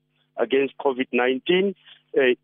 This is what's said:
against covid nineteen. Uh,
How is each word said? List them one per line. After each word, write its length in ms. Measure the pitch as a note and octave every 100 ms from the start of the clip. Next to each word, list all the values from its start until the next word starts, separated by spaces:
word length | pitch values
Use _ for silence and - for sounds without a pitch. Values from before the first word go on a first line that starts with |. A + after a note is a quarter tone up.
| _ _ _ -
against 400 | A2+ C3+ C3+ -
covid 300 | C#3+ B2 C3
nineteen. 640 | B2 B2 C3 - F3+ G3 F#3 - - _
Uh, 200 | D3 B2+ B2